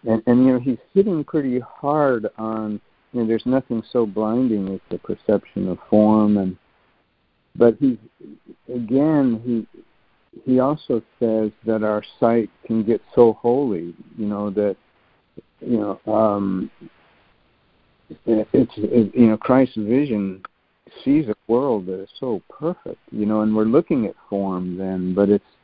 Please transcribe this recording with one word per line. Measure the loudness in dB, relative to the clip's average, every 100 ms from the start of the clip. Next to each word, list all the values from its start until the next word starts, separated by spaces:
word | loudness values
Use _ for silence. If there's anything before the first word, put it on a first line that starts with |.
| -2
And, | -2 2
and, | 4 4
you |
know, | 2
he's | -2 -6 _
hitting | 0 2 -2
pretty | -2 -2 -2 -4
hard | -6 -8 -2 2 2 0 -4 -8
on, | -8 -6 -6 -8 _ _ _
you | -4
know, | -2
there's | -2 0
nothing | -2 -2 -8 -4
so | -2 -2
blinding | -2 -2 0 0 -2 -4
as | -8 _
the | -12
perception | -8 -6 0 0 -2 -6 -6
of | -8 2
form. | 4 6 4 4 2
And, | -2 -8 _ _ _ _ _ _ _ _ _
but | 2 2 4
he, | -2 -2 -10 _ -20 -20 -20 -20 -12
again, | -10 -2 0 2 2 2 -2
he, | -4 -6 -6 -20 _ _ _ _ _ -12
he | 0 2
also | 2 -2 -4 -4 -4 _
says | 0 0 -2 _ -4
that | -2
our | -2 -4 -6 _
sight | 2 2 -2 _
can | -4 -2
get | 0 -2 _
so | 4 4
holy, | 4 -2 0 -2 -4 -8 -16 -20 -8
you | -6
know, | -4 -4
that, | -2 -2 -4 _ _ _ _ _ -20 _ _
you | -2 -2
know, | -2 -6 -4
um, | 0 0 0 -2 -4 -6 _ -20 _ _ _ _ _ _ _ _ _ _ _ _ -10 -2
it, | -2 2
it's, | 0 0 -4
it, | 0 0 2
you | 4 4
know, | 4
Christ's | 2 2 2 -2
vision | -2 0 0 -2 -4 -8 -18 _ _ _ _ -8
sees | 0 0 0
a | -8 -2
world | 0 0 -2 -4
that | -10
is | -12 -10
so | -6 -6 _
perfect, | -8 -6 -6 -12 -16 _
you | -4 -2
know, | 0
and | 0
we're | 2
looking | 4 2 2 -2 -2
at | -8 _
form | -6 -4 -4 -6 -6
then, | -6 -4 -2
but | 2 2
it's | 2 _ _